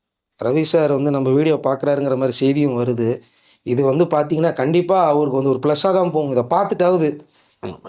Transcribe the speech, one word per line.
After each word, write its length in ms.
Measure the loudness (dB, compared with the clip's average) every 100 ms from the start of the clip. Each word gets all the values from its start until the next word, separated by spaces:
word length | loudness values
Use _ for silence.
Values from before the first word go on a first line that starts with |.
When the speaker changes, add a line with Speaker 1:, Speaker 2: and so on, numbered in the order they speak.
| _ _ _ -8
Speaker 1:
ரவி 240 | -2 0 2
சார் 220 | 2 2 0
வந்து 160 | 0 0
நம்ம 160 | 2 2
வீடியோ 180 | 2 0 -2
பார்க்குறாருங்கிற 500 | -2 0 0 0 -2
மாதிரி 200 | -2 0
செய்தியும் 360 | 0 2 0 0
வருது. 280 | -2 -2 -2 -2 -8 _ _ _ -4
இது 180 | 0
வந்து 220 | 2 2 2
பார்த்தீங்கன்னா 380 | 0 0 0 -2
கண்டிப்பா 460 | 0 0 0 2 2 2
அவருக்கு 340 | 2 0 0
வந்து 140 | 0
ஒரு 80 | 0
ப்ளஸ்ஸா 280 | 0 0 2 2
தான் 160 | 0
போகும். 180 | -2 -2 -2
இதை 100 | 0
பார்த்துட்டாவது 560 | 0 0 0 2 2 0 -4 -12 _ -20 -16
Speaker 2:
ஆமா, 140 | -14 -14